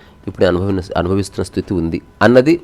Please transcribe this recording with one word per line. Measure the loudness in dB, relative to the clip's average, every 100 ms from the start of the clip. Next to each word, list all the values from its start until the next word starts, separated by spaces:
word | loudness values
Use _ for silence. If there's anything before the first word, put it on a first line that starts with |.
| -18 -16 -14
ఇప్పుడు | -2 0
నేను | 0
అనుభవి-, | -2 -4 -4 -4
అనుభవిస్తున్న | -2 -2 -2 -6
స్థితి | -6 -6 -4
ఉంది | -4 -2 -4 -10 0
అన్నది | 4 6 4 2